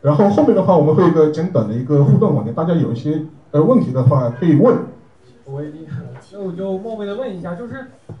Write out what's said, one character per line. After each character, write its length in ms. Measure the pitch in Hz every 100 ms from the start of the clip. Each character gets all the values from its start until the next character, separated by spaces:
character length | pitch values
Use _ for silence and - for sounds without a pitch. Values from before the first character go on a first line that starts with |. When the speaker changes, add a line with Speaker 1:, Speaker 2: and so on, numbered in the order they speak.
Speaker 1:
然 140 | - 196
后 140 | 202
后 120 | 202 294
面 100 | 196
的 60 |
话， 120 | 190
我 80 | 175
们 120 | 151
会 80 | 156
有 60 | 175
一 20 |
个 160 | 160 151
简 220 | 151 170
短 160 | 131 104
的 60 |
一 100 | 113
个 180 | 123 143
互 140 | 139 -
动 180 | -
环 120 | 139 -
节， 60 |
大 120 | -
家 80 | 170
有 200 | 165 131
一 20 | 120
些， 300 | 147 156 - - _
呃， 120 | 147
问 160 | 175 247
题 140 | -
的 120 | 131
话 260 | 127 139 120
可 160 | - 175
以 100 | 143
问。 180 | 226 - - - _ _ _ - -
Speaker 2:
我 160 | 139
也 60 | 151
厉 180 | 156 156
害 140 | -
了， 40 | - 123 -
那 80 | 196
我 100 | 190
就 260 | 170 190 190
冒 180 | 220 220
昧 80 |
的 120 | 202 202
问 200 | 254 185
一 60 |
下， 120 | 175
就 140 | 175 240
是， 200 | 262 262 - _ -